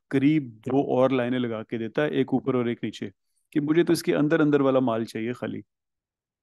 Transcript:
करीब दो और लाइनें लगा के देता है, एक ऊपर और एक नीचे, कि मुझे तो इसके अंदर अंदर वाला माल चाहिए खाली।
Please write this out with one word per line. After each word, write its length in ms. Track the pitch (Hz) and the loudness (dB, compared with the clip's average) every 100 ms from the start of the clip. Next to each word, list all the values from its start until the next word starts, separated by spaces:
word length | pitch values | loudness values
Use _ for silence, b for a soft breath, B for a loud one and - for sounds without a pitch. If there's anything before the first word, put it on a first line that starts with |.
| - | -4
करीब 320 | 135 139 156 | 2 4 2
दो 400 | 131 110 - 131 | -2 -10 -2 0
और 280 | 139 131 131 | 0 2 2
लाइनें 280 | 131 120 127 | 2 0 -2
लगा 240 | 120 110 | -4 -6
के 140 | 110 117 | -6 -6
देता 240 | 113 127 | -4 -2
है, 100 | 151 | -2
एक 220 | 143 131 | 0 0
ऊपर 220 | 131 123 127 | 0 0 0
और 140 | 120 | 0
एक 100 | 117 | -4
नीचे, 280 | 117 - 107 - _ _ _ | -6 -8 -12 -14 _ _ _
कि 60 | 151 | -2
मुझे 240 | 147 160 | 0 0
तो 100 | 170 | 2
इसके 200 | 160 175 | 0 0
अंदर 280 | 170 147 160 | 0 2 4
अंदर 200 | 151 143 | 4 4
वाला 180 | 135 131 | 4 2
माल 260 | 127 113 110 | 2 -2 -4
चाहिए 280 | 113 110 | -6 -8
खाली। 300 | 123 113 107 104 _ _ _ _ _ _ _ | -6 -8 -10 -14 _ _ _ _ _ _ _